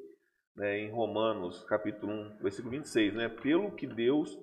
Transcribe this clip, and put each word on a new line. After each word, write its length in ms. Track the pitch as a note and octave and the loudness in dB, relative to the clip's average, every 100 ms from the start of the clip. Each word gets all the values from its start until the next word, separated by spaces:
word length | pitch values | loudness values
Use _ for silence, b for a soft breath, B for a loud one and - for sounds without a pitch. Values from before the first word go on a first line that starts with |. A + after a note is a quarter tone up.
| - b b b _ - | -18 b b b _ -4
né, 220 | G2+ G2+ | 0 0
em 120 | A2 | -2
Romanos, 720 | A#2 G#2+ G#2+ A2 G#2 F2 - | 0 0 2 2 2 -4 -6
capítulo 480 | - G#2+ G#2+ - G2+ | 0 0 0 -4 -4
um, 240 | G#2+ G#2 - | -4 -8 -2
versículo 300 | G2 - A2+ | -2 -2 -6
vinte 140 | C3+ | -6
e 40 | - | 0
seis, 260 | A#2 G#2 | 4 4
né? 140 | G#2 A#2 | 2 -4
"Pelo 440 | - C3+ E3+ G3+ | -2 2 4 2
que 140 | F3 C3+ | -4 -8
Deus 520 | A2+ A#2 D3+ F3+ - | 2 4 4 2 -4